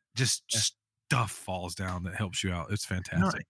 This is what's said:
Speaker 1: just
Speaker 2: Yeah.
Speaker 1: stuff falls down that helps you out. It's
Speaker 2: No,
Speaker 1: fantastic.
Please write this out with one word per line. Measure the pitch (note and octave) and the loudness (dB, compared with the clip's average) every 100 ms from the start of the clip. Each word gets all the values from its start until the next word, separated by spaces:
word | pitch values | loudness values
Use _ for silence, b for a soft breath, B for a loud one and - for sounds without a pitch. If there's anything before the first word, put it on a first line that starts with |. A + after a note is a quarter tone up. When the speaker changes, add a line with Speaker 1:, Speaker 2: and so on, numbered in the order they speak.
| - A#2 | -4 0
Speaker 1:
just | B2+ - - | 2 2 0
Speaker 2:
Yeah. | A2 - - _ _ - | 0 0 -2 _ _ 0
Speaker 1:
stuff | B2 G#2 | 2 2
falls | - - F#2 F2+ | -2 -6 -4 -4
down | - F#2 F2+ | -4 -4 -2
that | F2+ E2+ | -4 -2
helps | G2+ - | -2 0
you | F#2+ | 0
out. | F2 - | 0 -2
It's | G#2+ - | -2 -2
Speaker 2:
No, | F#2 | -4
Speaker 1:
fantastic. | - E3 F#3+ - - | 0 2 4 2 -6